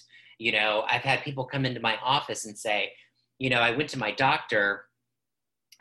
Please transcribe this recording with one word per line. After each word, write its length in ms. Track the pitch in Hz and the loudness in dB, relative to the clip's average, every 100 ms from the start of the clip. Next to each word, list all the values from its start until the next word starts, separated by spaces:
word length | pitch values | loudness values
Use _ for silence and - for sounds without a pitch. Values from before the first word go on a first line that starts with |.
| - - - - | -20 -20 -20 -4
You 160 | 113 | 0
know, 320 | 107 107 107 - | 2 2 2 0
I've 140 | 123 | 0
had 200 | 139 127 | 2 0
people 220 | 147 135 | -2 -6
come 220 | 131 139 131 | -6 -2 -2
into 160 | 120 | 0
my 160 | 113 110 | -2 -2
office 480 | 123 143 - 107 110 | 0 0 0 -8 -8
and 120 | 101 | -6
say, 360 | 110 104 98 - _ _ _ _ | -2 0 -2 -8 _ _ _ _
you 100 | 131 | 0
know, 100 | 120 | 2
"I 120 | 117 | 2
went 180 | 123 147 | 2 -2
to 100 | 135 | -4
my 120 | 107 | -4
doctor 760 | 104 135 151 - 110 101 101 - _ _ _ _ _ _ _ _ - | 2 2 2 2 2 2 0 -8 _ _ _ _ _ _ _ _ -2